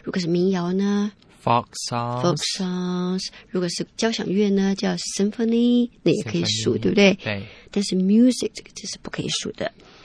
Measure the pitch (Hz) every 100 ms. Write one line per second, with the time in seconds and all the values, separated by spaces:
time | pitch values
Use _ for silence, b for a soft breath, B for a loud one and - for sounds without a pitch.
0 | - 190 165 175 190 185 175 185 202 202
1 | 208 - _ - 120 120 - - - 120
2 | 120 123 170 151 - - 185 180 180 180
3 | 180 185 - B B 185 175 - 165 -
4 | 226 226 - 190 202 196 196 196 190 175
5 | - - 202 226 226 233 240 240 240 _
6 | - 127 - 170 170 - - 110 147 202
7 | 196 196 110 101 104 B B 202 202 185
8 | 185 214 254 233 214 - - - 202 -
9 | - - - - - - - - B B